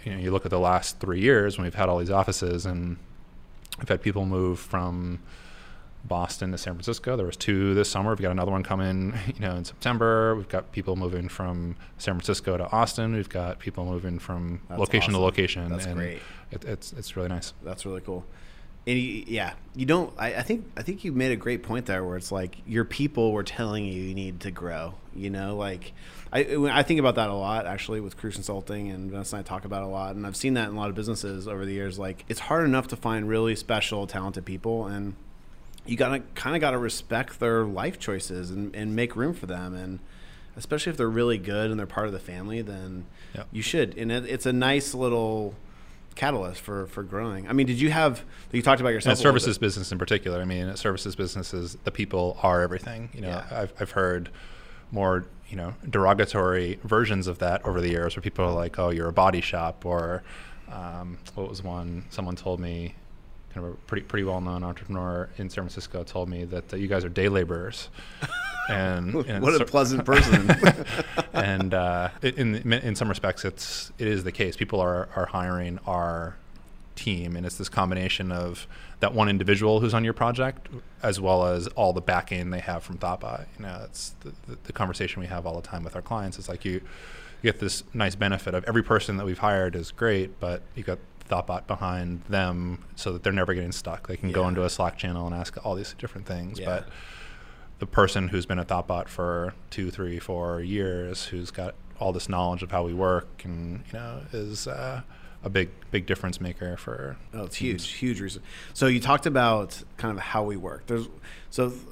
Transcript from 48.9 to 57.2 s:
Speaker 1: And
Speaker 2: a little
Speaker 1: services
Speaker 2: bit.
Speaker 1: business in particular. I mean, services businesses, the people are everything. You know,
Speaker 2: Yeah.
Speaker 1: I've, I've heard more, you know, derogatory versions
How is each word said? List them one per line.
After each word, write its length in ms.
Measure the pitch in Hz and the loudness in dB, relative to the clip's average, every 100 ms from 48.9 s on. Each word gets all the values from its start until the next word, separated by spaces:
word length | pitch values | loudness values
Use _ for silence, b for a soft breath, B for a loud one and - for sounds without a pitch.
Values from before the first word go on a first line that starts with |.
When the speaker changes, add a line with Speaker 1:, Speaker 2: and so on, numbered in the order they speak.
| 110 127 | 4 6
Speaker 1:
And 40 | 110 | 8
Speaker 2:
a 20 | |
little 120 | 147 123 | 8 8
Speaker 1:
services 180 | 123 101 | 6 4
Speaker 2:
bit. 100 | 107 | 2
Speaker 1:
business 240 | 95 92 | 2 -2
in 40 | 92 | 0
particular. 440 | 90 104 95 87 | 2 2 2 0
I 40 | 90 | 0
mean, 300 | 92 92 95 | 0 -2 0
services 400 | 107 95 101 90 | 0 0 -2 -4
businesses, 600 | 92 95 87 92 87 - - | -4 -4 -4 -4 -6 -6 -4
the 60 | |
people 460 | - 101 92 90 - | -2 0 2 2 4
are 180 | 95 87 | 6 6
everything. 480 | 87 90 - 113 120 | 4 0 -6 -8 -8
You 80 | - | -6
know, 80 | 92 | -4
Speaker 2:
Yeah. 160 | 87 - | -4 -4
Speaker 1:
I've, 240 | - 98 - | -4 -4 -4
I've 120 | 101 | -2
heard 380 | 101 92 90 85 - B B B B B | 2 4 2 -2 -10 B B B B B
more, 340 | 107 95 90 90 - - | 2 4 4 0 -10 -10
you 60 | 98 | -8
know, 180 | 87 110 156 | -6 -8 0
derogatory 880 | 107 95 101 101 104 92 90 87 101 | 6 8 8 6 4 4 4 2 -2
versions 440 | 107 110 110 98 | 2 4 6 4